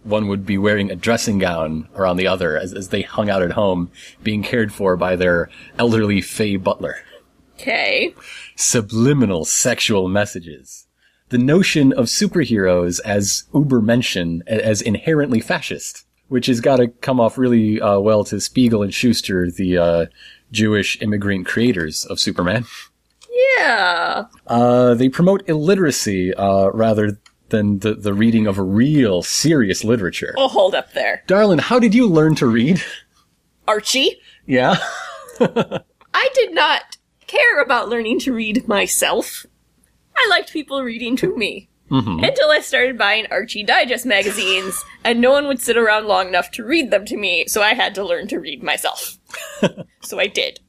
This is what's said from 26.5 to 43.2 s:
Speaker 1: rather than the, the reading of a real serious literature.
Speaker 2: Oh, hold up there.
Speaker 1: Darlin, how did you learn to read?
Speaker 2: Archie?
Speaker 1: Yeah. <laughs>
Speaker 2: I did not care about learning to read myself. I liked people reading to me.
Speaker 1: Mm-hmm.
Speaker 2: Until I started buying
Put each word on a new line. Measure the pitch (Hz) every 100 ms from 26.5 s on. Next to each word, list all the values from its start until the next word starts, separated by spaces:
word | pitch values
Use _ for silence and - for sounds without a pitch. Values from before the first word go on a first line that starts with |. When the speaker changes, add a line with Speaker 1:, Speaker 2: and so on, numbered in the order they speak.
| 98 98
Speaker 1:
rather | 110 113 107 104 104 _ _ _
than | 110 104 98
the, | 107 110
the | 104
reading | 101 113 113 107
of | 98
a |
real | 92 101 135 151 117 87
serious | - - 147 160 104 90
literature. | 110 120 87 - - -
Speaker 2:
Oh, | 269
hold | 202 190 -
up | -
there. | - 110 180 -
Speaker 1:
Darlin, | 190 214 165
how | - 247
did | 233 220
you | 240
learn | 160 156 151
to | 131
read? | 117 127 185 - - _ _ _ _ _ _ -
Speaker 2:
Archie? | 214 - 262 311 - - _ -
Speaker 1:
Yeah. | 127 127 190 - - -
<laughs> | - - -
Speaker 2:
I | 247 240 - - _ _ _ 349 494
did | 539 415
not | 320 311 285 - - _ _ -
care | 403 480 339
about | 277 247 208
learning | 233 220 254
to | -
read | 233 220 196 -
myself. | 202 185 - - 180 - - - _ _ _ _ _ _ -
I | 466
liked | 349 320
people | 320 285 277
reading | 254 233 240 247
to | 359 302
me. | 196 - _ _ _
Speaker 1:
Mm-hmm. | 131 110 82
Speaker 2:
Until | 370 554 302
I | 302
started | 294 254 247 240
buying | 202 214